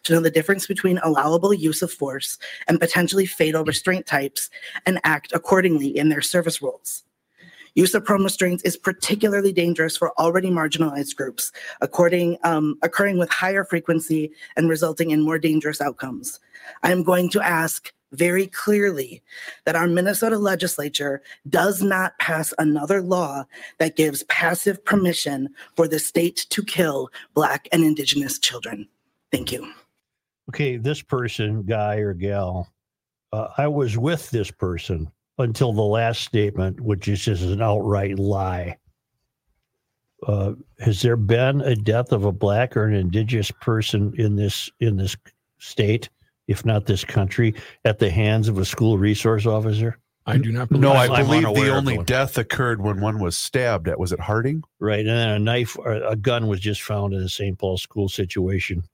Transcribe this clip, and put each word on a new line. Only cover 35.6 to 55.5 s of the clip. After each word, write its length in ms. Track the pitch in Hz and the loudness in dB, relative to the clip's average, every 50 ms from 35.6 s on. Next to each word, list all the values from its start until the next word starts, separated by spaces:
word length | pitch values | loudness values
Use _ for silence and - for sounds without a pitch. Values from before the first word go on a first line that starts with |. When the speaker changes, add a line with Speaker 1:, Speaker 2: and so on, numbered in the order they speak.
| 139 120 107 | 0 2 2
Speaker 2:
the 80 | 107 | 2
last 400 | 107 104 104 113 117 117 113 - | 2 2 2 2 2 0 -2 -4
statement, 580 | - - - 107 104 101 98 95 92 95 92 - | -6 -2 0 2 2 2 0 -2 -2 -2 -2 -4
which 260 | 123 110 104 90 - | -2 -2 -2 -2 0
is 160 | 101 104 92 - | -2 -2 0 0
just 180 | 117 101 85 90 | -2 0 0 0
an 180 | 90 98 101 | -2 0 0
outright 560 | 113 110 104 107 98 107 101 98 98 98 98 98 | 2 2 2 2 2 0 0 0 0 -2 -2 0
lie. 580 | 98 101 98 98 95 92 90 90 90 87 - _ _ _ _ _ _ _ _ _ _ _ _ _ _ _ _ _ _ _ _ _ _ _ _ _ _ _ _ _ - | 0 0 0 0 0 -2 -2 -4 -6 -8 -10 _ _ _ _ _ _ _ _ _ _ _ _ _ _ _ _ _ _ _ _ _ _ _ _ _ _ _ _ _ -4
Uh, 260 | - 104 101 95 104 - - - _ _ _ | -2 -2 0 -2 -4 -6 -8 -14 _ _ _
has 220 | 113 120 104 95 | 0 0 0 2
there 140 | - 120 117 | 2 2 2
been 440 | 117 104 98 117 117 131 131 139 143 | 2 2 2 4 4 4 2 2 2
a 140 | 131 139 123 | 2 2 0
death 360 | 107 104 110 107 117 123 - | 2 2 2 2 2 2 2
of 140 | 131 104 101 | 0 2 2
a 60 | 104 | 0
black 460 | 90 98 - 101 101 110 127 127 - | 0 2 0 2 2 2 0 0 0
or 80 | 117 107 | 0 2
an 80 | 107 107 | 2 2
indigenous 560 | 98 92 90 85 110 110 107 123 110 101 - | 2 2 2 2 0 0 0 0 -2 -2 -2
person 640 | - _ - - 113 110 110 - - 104 104 101 - | -6 _ -2 0 0 2 0 0 0 0 0 0 0
in 180 | - 110 104 104 | 0 0 0 2
this, 340 | 101 104 101 - - - - _ _ | 2 0 -2 -2 -4 -10 -12 _ _
in 180 | 117 117 104 | 0 0 2
this 180 | 95 95 95 - - _ - _ _ _ _ _ | 0 -2 -2 -4 -8 _ -20 _ _ _ _ _
state, 520 | _ - - - - 110 101 107 107 - - _ _ _ _ _ _ _ | _ -20 -8 -2 0 2 2 2 0 -2 -10 _ _ _ _ _ _ _
if 160 | - 101 - - | -4 -4 0 2
not 220 | 113 110 107 101 | 0 0 2 2
this 180 | - 104 90 - | 0 0 0 -2
country, 520 | - - - 98 95 - - 117 113 107 - - - - _ _ | -2 -2 0 0 0 2 2 2 2 0 -2 -12 -20 -20 _ _
at 120 | 113 107 | 0 2
the 120 | - 113 98 | 2 2 2
hands 380 | 80 104 107 107 110 110 104 | 2 2 2 4 2 2 2
of 120 | 110 107 95 | 2 0 0
a 60 | 95 | -2
school 320 | - - - 113 110 110 95 | -2 0 0 2 2 4 4
resource 460 | 98 107 107 104 - 113 113 104 101 | 4 2 2 2 2 2 2 2 2
officer? 500 | 117 107 107 110 110 104 107 113 117 113 _ _ _ _ _ _ | 2 0 2 0 0 0 0 -2 -2 -4 _ _ _ _ _ _
Speaker 3:
I 100 | - 110 | 0 2
do 140 | 127 110 113 | 2 2 2
not 180 | 113 123 127 - | -2 -2 0 0
believe 120 | - 139 135 | 2 4 6
Speaker 4:
No, 80 | 139 | 6
I 140 | 139 131 123 | 6 6 6
Speaker 2:
I'm 180 | 120 123 123 120 | 4 4 4 4
Speaker 4:
believe 160 | - 151 160 | 4 4 4
the 60 | - 107 | 4 4
Speaker 2:
unaware 220 | 104 - 135 139 | 2 2 2 4
of 60 | 135 | 2
Speaker 4:
only 200 | 139 135 135 120 | 2 0 0 -2
Speaker 2:
one. 80 | 104 90 | -2 0
Speaker 4:
death 320 | - 127 127 139 135 - | 0 2 0 0 0 0
occurred 420 | 131 110 - - - 131 120 117 104 98 | -4 -2 -2 -2 0 0 0 0 0 -2
when 180 | 107 101 95 | -2 -2 0
one 180 | 104 110 107 107 | -2 -2 -2 -2
was 160 | 95 87 82 | -4 -4 -4
stabbed 520 | - - - - 131 127 120 107 90 80 | -4 -8 -2 -2 0 0 2 0 0 -2
at, 120 | 87 82 - | -4 -2 -2
was 120 | 92 87 | -2 -4
it 80 | 90 - | -4 -4
Harding? 440 | 85 95 104 113 117 135 151 160 151 _ _ _ | -2 -2 -2 0 0 -2 -4 -4 -8 _ _ _
Speaker 2:
Right, 200 | - 107 107 104 | -2 0 0 0
and 100 | 107 110 | 0 0
then 200 | 117 117 117 110 | 0 2 2 2
a 100 | 104 104 | 2 2
knife 360 | 104 113 | 2 2